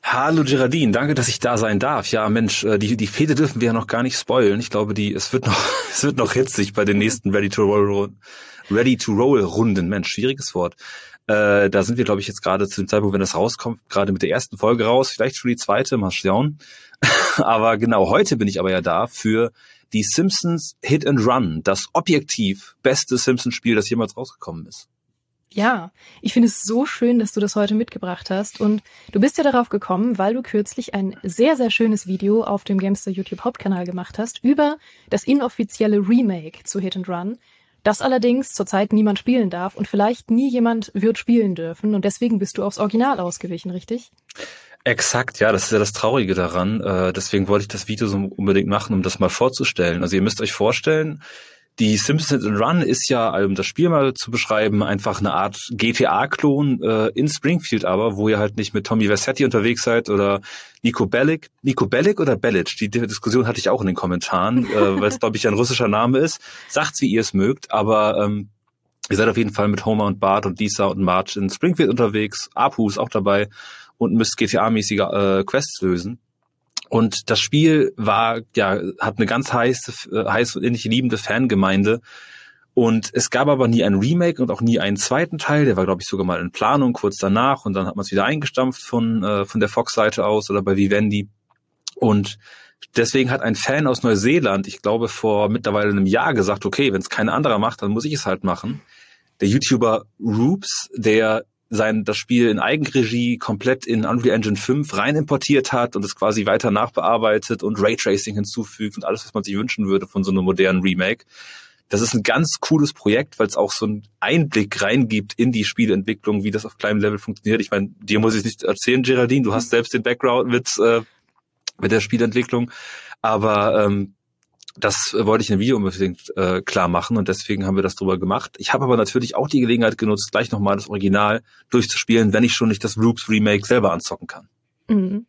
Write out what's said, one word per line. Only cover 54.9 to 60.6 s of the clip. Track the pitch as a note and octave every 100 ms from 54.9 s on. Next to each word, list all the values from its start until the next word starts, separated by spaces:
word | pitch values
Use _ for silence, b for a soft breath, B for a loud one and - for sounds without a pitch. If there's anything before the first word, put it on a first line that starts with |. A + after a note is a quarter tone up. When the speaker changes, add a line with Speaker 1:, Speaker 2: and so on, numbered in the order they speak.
| G2+ G#2+ F2+
Speaker 1:
eine | G2
Art | D2+ G2+ G2 -
G-T-A-Klon, | A2+ A2 A#2 B2+ G2 - - D3+ C#3 D3 B2
äh, | G2 A2 G#2+ -
in | D3
Springfield | D3 C#3 E3+ - A2+ F2+
aber, | F#2+ A2 G2
wo | G#2+
ihr | G#2
halt | G#2 G#2
nicht | G#2
mit | G#2+ G2
Tommy | A2+ G#2
Vercetti | G#2 - C3+ C3+
unterwegs | A#2+ G#2+ A#2+
seid | - A#2 A#2
oder | G#2 G2+ G2+ B B